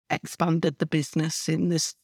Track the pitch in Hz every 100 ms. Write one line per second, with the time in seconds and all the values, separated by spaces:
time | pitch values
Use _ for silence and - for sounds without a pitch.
0 | - 160 - - 170 165 160 143 160 160
1 | 147 - 156 - - 156 175 165 - -